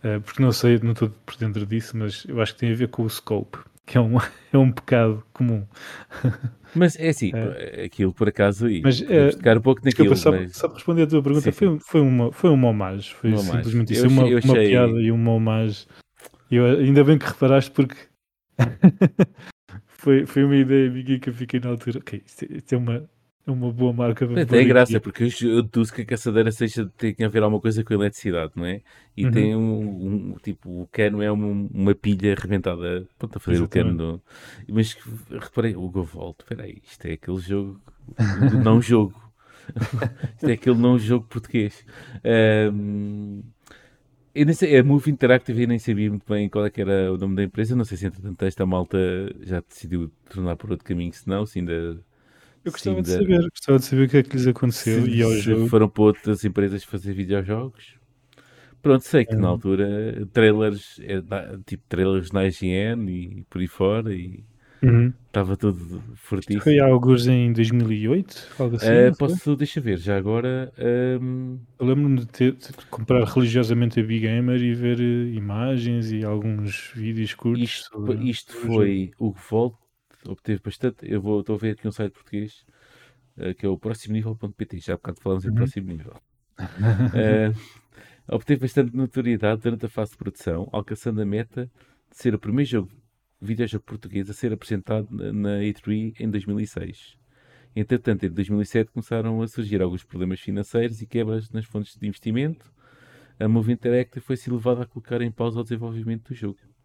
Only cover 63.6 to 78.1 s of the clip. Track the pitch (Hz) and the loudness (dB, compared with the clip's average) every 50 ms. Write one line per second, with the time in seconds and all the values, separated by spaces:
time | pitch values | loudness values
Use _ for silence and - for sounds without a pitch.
63.6 | 90 90 - - 98 95 104 113 113 110 101 90 87 92 92 - - _ _ _ | -6 -6 -4 0 0 0 0 0 -2 -4 -6 -8 -10 -12 -14 -18 -20 _ _ _
64.6 | _ _ _ _ - 131 117 117 120 123 127 _ - _ _ 107 98 92 98 95 | _ _ _ _ 4 4 6 6 4 2 -2 _ -16 _ _ -2 -2 -2 -2 -2
65.6 | - 104 95 87 87 82 87 92 104 113 117 - - - - 95 98 - 104 104 | 0 -2 -2 -2 -8 -14 -14 -14 -14 -16 -20 -20 -12 -8 -8 -8 -4 -4 -4 0
66.6 | - 156 151 143 139 135 131 123 120 127 127 123 120 123 127 123 123 120 120 113 | 2 4 4 6 6 6 6 4 6 4 4 4 4 2 2 2 2 2 2 2
67.6 | 113 113 113 120 117 110 110 104 107 110 135 185 196 - - - - - - - | 2 2 2 0 0 0 -2 -2 0 0 0 0 -2 -6 -10 -20 -20 -20 -8 -6
68.6 | 135 123 117 117 - - 113 120 123 - 180 - 147 135 175 185 - 147 147 139 | -4 -4 -4 -2 2 4 6 8 6 6 6 2 -2 -2 -2 -2 -2 -2 -2 -2
69.6 | 151 147 - 160 135 117 98 90 85 98 101 98 95 101 110 117 120 127 127 131 | -2 -4 -4 -6 -2 -2 -4 -4 -2 -2 -2 -2 -2 -2 -2 -2 -2 -2 -4 -4
70.6 | 131 123 - - 127 120 120 123 123 127 127 127 127 127 127 127 131 127 127 131 | -6 -8 -10 -6 -2 -2 0 0 0 -2 -2 -4 -4 -6 -8 -8 -8 -10 -12 -14
71.6 | 120 _ _ _ 131 123 131 139 147 143 135 127 117 113 - - 127 123 131 - | -16 _ _ _ 0 0 2 2 2 2 2 0 0 -4 -2 2 2 2 2 0
72.6 | - - - - - _ - - 113 - 131 123 117 101 - 131 127 117 113 127 | -12 -20 -20 -20 -20 _ -12 -12 -2 2 2 2 2 2 2 2 2 2 2 0
73.6 | 123 110 120 120 120 117 110 - 110 107 113 113 110 110 113 117 123 123 123 127 | 2 2 2 2 2 0 0 -2 -2 0 -2 -2 -2 0 0 0 0 0 0 0
74.6 | 123 123 117 117 123 120 120 117 120 120 120 120 120 120 117 110 104 101 101 107 | 0 0 -2 -2 0 -2 0 0 0 0 0 0 -2 -4 -6 -6 -6 -6 -6 -4
75.6 | 120 131 135 123 117 120 120 120 113 110 110 110 110 104 104 107 104 110 110 107 | -4 -2 -2 -2 -2 -2 -2 -2 -4 -4 -4 -6 -4 -4 -4 -4 -4 -4 -4 -4
76.6 | 104 104 98 - - - - 120 110 110 113 113 110 104 - _ - 117 117 120 | -6 -6 -8 -10 -14 -14 -14 -10 -8 -6 -4 -4 -6 -6 -8 _ -2 -2 0 0
77.6 | 120 113 - - - - - 110 104 107 | -2 -4 -6 -10 -12 -14 -12 -10 -4 -4